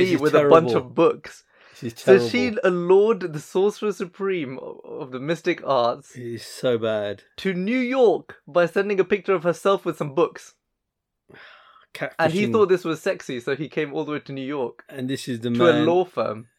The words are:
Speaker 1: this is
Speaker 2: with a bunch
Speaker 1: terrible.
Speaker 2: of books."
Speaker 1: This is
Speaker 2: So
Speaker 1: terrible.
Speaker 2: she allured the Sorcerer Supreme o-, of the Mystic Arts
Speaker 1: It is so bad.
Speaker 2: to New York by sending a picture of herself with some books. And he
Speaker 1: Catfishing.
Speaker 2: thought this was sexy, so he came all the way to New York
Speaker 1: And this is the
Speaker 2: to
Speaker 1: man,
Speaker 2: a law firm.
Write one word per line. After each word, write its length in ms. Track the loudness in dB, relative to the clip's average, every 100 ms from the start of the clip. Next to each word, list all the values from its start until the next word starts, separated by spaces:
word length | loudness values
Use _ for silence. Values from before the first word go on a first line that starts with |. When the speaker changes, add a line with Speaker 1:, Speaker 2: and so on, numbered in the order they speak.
Speaker 1:
this 80 | 2
is 60 | 2
Speaker 2:
with 140 | 4
a 140 | 4 8
bunch 220 | 6 6
Speaker 1:
terrible. 60 | -2 -2
Speaker 2:
of 60 |
books." 500 | 2 2 0 -10 -20 _ _ _ -12
Speaker 1:
This 120 | -12
is 80 | -4
Speaker 2:
So 120 | 6 6
Speaker 1:
terrible. 100 | 6
Speaker 2:
she 260 | -2 -2 0
allured 560 | 0 0 4 4 4 0 -4
the 60 | -8
Sorcerer 540 | -6 -2 0 -2 -6
Supreme 640 | -6 -10 -6 -4 -4 -6 -10
o-, 220 | -14 -16
of 260 | -14 -12 -10
the 80 | -8
Mystic 400 | -6 -4 -2 -4
Arts 520 | 0 0 0 -2 -10 -16
Speaker 1:
It 80 | -12
is 180 | -12 -12
so 300 | -6 -2 0
bad. 440 | 0 -2 -4 -8 _ -8
Speaker 2:
to 160 | -6
New 240 | -4 -2 -2
York 600 | 0 4 4 4 -4 -20 -4
by 160 | 0 0
sending 320 | 0 -2 0
a 60 |
picture 300 | 0 0 0
of 100 | -2
herself 400 | 0 0 0 0
with 120 | -2 -6
some 160 | -4
books. 400 | 0 -2 -2 -20 _ _ _ _ _ _ _ _ -20 -20 -20 _ _ _ -12 -10 -2
And 140 | -2
he 140 | 0 0
Speaker 1:
Catfishing. 60 |
Speaker 2:
thought 160 | 2 4
this 160 | 2
was 180 | 0 -4
sexy, 380 | -4 -6 -8 -8
so 160 | -6 -6
he 120 | -6
came 240 | -6 -6
all 120 | -6
the 80 | -6
way 80 | -8
to 120 | -8
New 120 | -10
York 400 | -8 -6 -6 -10 -16
Speaker 1:
And 200 | -10 -8
this 160 | -6 -6
is 140 | -6
the 100 | -2
Speaker 2:
to 80 | 4
Speaker 1:
man, 240 | 4 4
Speaker 2:
a 20 |
law 200 | 2 0
firm. 440 | 0 -4 -6 -6 -14